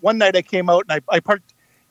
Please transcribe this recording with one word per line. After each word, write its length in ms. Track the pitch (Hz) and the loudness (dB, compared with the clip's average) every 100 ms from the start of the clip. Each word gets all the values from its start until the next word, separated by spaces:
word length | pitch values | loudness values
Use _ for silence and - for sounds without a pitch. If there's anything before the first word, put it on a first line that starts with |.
one 160 | 190 220 | -4 0
night 180 | 190 180 | 2 0
I 60 | |
came 280 | 175 185 180 | -2 -4 0
out 140 | 175 202 | 0 0
and 120 | 156 - | -6 -2
I, 60 | 180 | -4
I 40 | |
parked 340 | - 208 _ _ _ _ - | -2 -4 _ _ _ _ -8